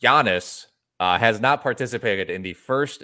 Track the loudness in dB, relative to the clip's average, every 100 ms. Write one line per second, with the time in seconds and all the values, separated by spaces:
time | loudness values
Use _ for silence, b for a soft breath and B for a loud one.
0 | 4 4 4 0 -2 -14 -16 _ _ -4
1 | 0 2 2 2 0 0 -2 -4 -6 -4
2 | -2 -2 -4 -6 -8 -12 -4 -2 -2 -8